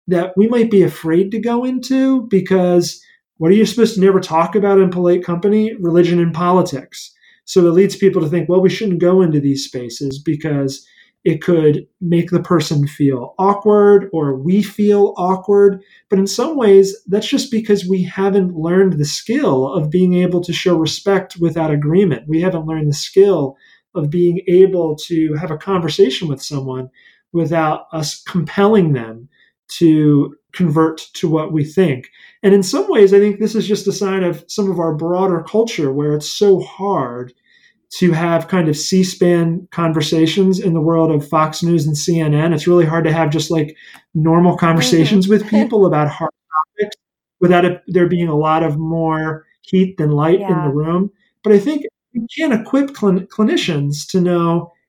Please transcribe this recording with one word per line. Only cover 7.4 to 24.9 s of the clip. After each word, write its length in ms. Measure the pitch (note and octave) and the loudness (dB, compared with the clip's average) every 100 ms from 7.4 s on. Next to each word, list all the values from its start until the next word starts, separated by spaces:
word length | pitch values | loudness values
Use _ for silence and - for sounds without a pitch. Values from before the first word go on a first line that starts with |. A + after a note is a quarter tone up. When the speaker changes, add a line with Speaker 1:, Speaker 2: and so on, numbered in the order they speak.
Speaker 1:
So 220 | - F#3+ E3+ | -2 2 4
it 20 | |
leads 240 | E3+ G3 | 4 2
people 260 | - G3 F3+ | 2 0 0
to 80 | D3+ | 0
think, 200 | E3+ D#3 | -2 0
"Well, 120 | F#3 | 2
we 80 | F#3 | 2
shouldn't 300 | - G#3+ E3+ | 0 -4 0
go 240 | F3 F#3 | 2 2
into 160 | E3+ D3+ | 2 0
these 260 | C#3 C3+ | 0 -4
spaces 540 | - B2+ A#2+ - C#3+ C#3 | -6 -12 -12 -10 -10 -8
because 680 | D#3+ D3 D#3 C#3 C3+ C3+ _ _ _ _ | -6 -6 -4 -4 -4 -8 _ _ _ _
it 180 | - D#3+ | -4 -2
could 440 | - E3+ D3+ C#3+ - _ | 0 2 2 0 -4 _
make 300 | F3 E3+ E3+ | -2 0 0
the 100 | E3+ | -2
person 440 | - E3+ D3 D3 C#3+ | 0 0 0 -2 -2
feel 480 | - C#3+ B2+ B2 - | -2 -2 -2 -6 -2
awkward 720 | F#3+ G3+ G#3+ G#3 G3+ G3+ G3 | 0 0 2 4 6 6 4
or 220 | D#3+ C#3+ C3 | -2 -2 -2
we 260 | D3+ G3 | 0 0
feel 520 | G3+ - G#3 G3+ G3+ - | -2 0 2 2 2 0
awkward." 640 | F3+ F#3 G#3 G3+ G3+ F#3+ - _ _ | -2 -2 0 4 4 2 -8 _ _
But 80 | F#3+ | -2
in 80 | G3 | 0
some 300 | - C#4+ C#4+ | -2 -4 0
ways, 400 | G#3+ G3 F#3+ G3 - | 6 6 6 -2 -4
that's 220 | G#3 - | -4 -2
just 220 | C#4 - | -4 -2
because 340 | A3 A3 G3+ F3+ | -4 0 0 0
we 160 | F#3+ | -2
haven't 540 | F3 - G3 G3+ F3+ E3 | -2 -4 0 0 -2 -4
learned 380 | E3 F#3 F#3+ | -2 2 2
the 100 | D3+ | 0
skill 680 | D3 - - C4+ A#3 C3 C3+ | -4 -6 -6 -2 0 0 -2
of 160 | F#3 D3+ | -2 -2
being 260 | F3+ F#3 | 0 2
able 260 | F3+ F3 F3 | 2 0 -2
to 100 | F3 | -4
show 240 | D#3+ F#3 E3 | -4 0 0
respect 600 | D#3 - G3+ G3 F#3+ F3 | -2 -4 -2 -2 -4 -4
without 340 | E3+ E3 D#3 | -4 -2 -2
agreement. 540 | D3 D3 F3 G3 A#2 D3+ | -2 0 2 2 -2 -4
We 140 | D#3+ | -2
haven't 260 | F3+ E3 D#3 | -2 -4 -6
learned 220 | D#3+ D3+ | -4 -2
the 60 | |
skill 600 | D3 - F#3+ G3+ E3+ C3+ - _ _ _ | -4 -2 2 4 2 -2 -8 _ _ _
of 160 | F#3 D3 | -8 -4
being 300 | F3 F3 F3 - | 0 0 0 2
able 480 | F3+ F#3 F#3 D#3+ | 4 4 2 -2